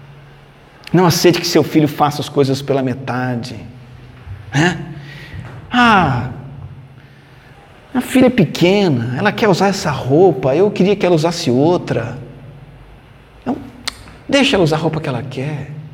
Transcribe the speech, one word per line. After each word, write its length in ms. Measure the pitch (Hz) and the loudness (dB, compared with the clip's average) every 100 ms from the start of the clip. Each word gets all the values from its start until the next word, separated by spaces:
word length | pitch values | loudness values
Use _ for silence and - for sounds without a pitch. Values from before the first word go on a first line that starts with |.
| - - - - - - - - - | -20 -20 -20 -20 -20 -20 -20 -20 -2
Não 140 | 170 175 | 2 4
aceite 340 | - 175 165 | 4 4 2
que 80 | - | 2
seu 160 | 160 | 0
filho 240 | - 160 147 | 2 2 0
faça 320 | - 147 - | 0 -2 -2
as 60 | - | -4
coisas 340 | 143 135 135 | 0 0 0
pela 200 | - 139 | -2 -2
metade, 760 | 127 120 - 123 127 120 110 107 - - - - - - - - - | -2 -4 -6 -4 -4 -6 -8 -14 -16 -20 -20 -20 -20 -20 -18 -18 -6
né? 260 | 135 175 147 - - - - - - - - - | 0 0 -2 -10 -14 -16 -18 -16 -16 -16 -16 -4
"Ah, 600 | 247 240 202 151 120 127 - - - - - - - - - - - - - - - - | 2 4 4 2 0 -4 -10 -16 -16 -18 -18 -20 -20 -20 -20 -20 -20 -20 -20 -20 -20 -6
a 80 | 247 | -6
filha 240 | - 262 247 | 0 4 4
é 40 | |
pequena, 840 | 254 160 - 170 202 185 123 120 131 | 4 2 2 2 4 2 0 -2 -2
ela 140 | 202 | -2
quer 160 | - 220 | 2 2
usar 200 | 165 196 | 2 2
essa 240 | 190 165 | 0 -4
roupa, 640 | 123 127 147 185 135 131 151 | -4 2 4 4 4 0 2
eu 160 | 208 | 2
queria 240 | 202 185 202 | 2 2 2
que 100 | 180 | 2
ela 100 | 165 | 2
usasse 360 | 165 170 127 | 0 -2 0
outra." 680 | 123 156 180 - 120 110 - - - - - - - - - - - - - | 2 2 2 -2 -4 -4 -10 -14 -18 -20 -20 -20 -20 -20 -20 -20 -20 -20 -12
Então, 140 | - - - - - - - - - | -8 -8 -10 -14 -14 -14 -20 -16 0
deixa 280 | 277 247 196 | 2 4 2
ela 80 | |
usar 140 | 151 151 | 2 0
a 20 | |
roupa 200 | 160 156 | -2 -4
que 80 | 151 | -6
ela 140 | 120 | -6
quer. 480 | - 131 147 139 - - - | -8 -8 -8 -8 -10 -14 -16